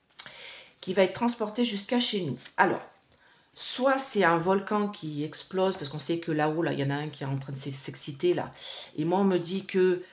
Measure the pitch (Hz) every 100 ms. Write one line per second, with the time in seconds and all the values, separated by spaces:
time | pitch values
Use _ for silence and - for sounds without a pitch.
0 | _ - - - - - - - - 190
1 | 185 - 240 - 214 208 240 202 - 247
2 | 240 214 165 123 - - 190 123 - _
3 | _ _ _ _ _ - - - 262 269
4 | 262 208 175 170 165 196 196 208 202 202
5 | 156 147 151 - - 185 190 185 143 151
6 | - 170 165 156 151 156 165 139 139 143
7 | 151 147 139 139 139 139 - 135 - 135
8 | - 139 180 165 - - - - - -
9 | 160 185 196 180 160 190 - 190 185 180
10 | -